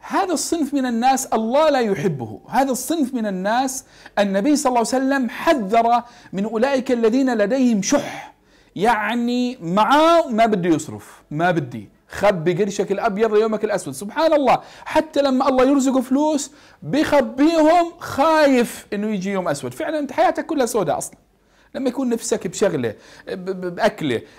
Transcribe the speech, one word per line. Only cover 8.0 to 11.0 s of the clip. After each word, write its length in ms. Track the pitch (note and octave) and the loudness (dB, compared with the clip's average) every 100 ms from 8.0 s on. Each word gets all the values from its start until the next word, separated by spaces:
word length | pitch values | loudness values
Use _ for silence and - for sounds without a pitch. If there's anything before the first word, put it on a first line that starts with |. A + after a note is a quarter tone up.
| - - - _ _ _ _ - | -2 -10 -16 _ _ _ _ -2
يعني 840 | G3+ A3 G#3+ A#3+ A#3+ B3 B3 B3+ | 0 0 0 -2 -2 -2 -2 -4
معاه 680 | E3 F3+ G#3+ C#4 D#4+ E4+ D#4+ | -4 0 2 4 6 4 2
ما 160 | A3 A3+ | 2 2
بده 240 | G#3 F3 | 2 0
يصرف، 540 | D#3 - G#2+ | 0 -2 -14